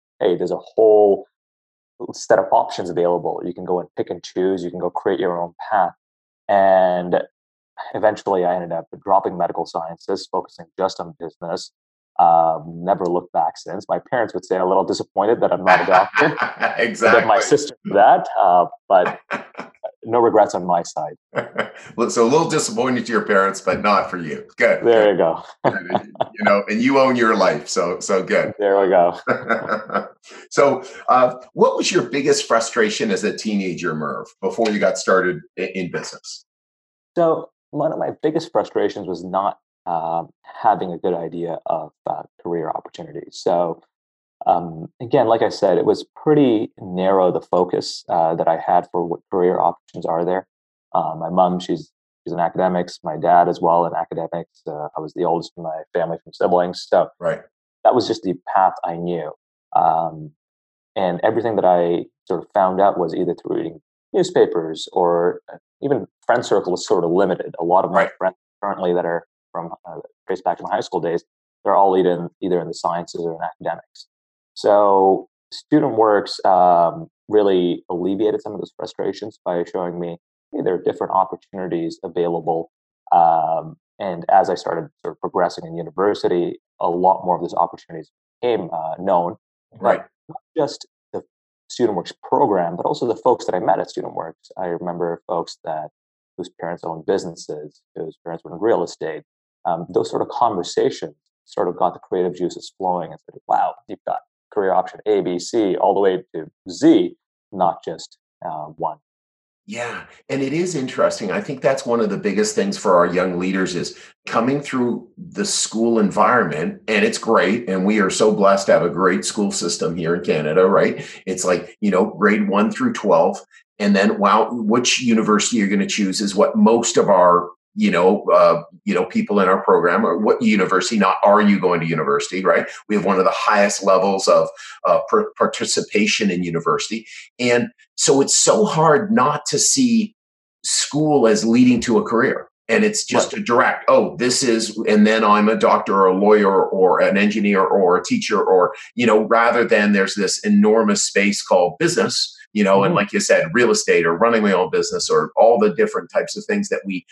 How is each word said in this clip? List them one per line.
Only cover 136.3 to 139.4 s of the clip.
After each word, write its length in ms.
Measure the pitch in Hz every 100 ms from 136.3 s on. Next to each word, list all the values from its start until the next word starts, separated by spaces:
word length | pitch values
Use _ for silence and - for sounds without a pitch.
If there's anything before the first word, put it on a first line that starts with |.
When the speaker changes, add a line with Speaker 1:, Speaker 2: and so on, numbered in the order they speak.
| 87
Speaker 2:
university. 640 | 90 82 80 76 - 110 - - - -
And 300 | 123 120 117 _ _ -
so 260 | - 139
it's 140 | 139 -
so 300 | - 110 104
hard 460 | 156 160 214 101
not 360 | 113 131 147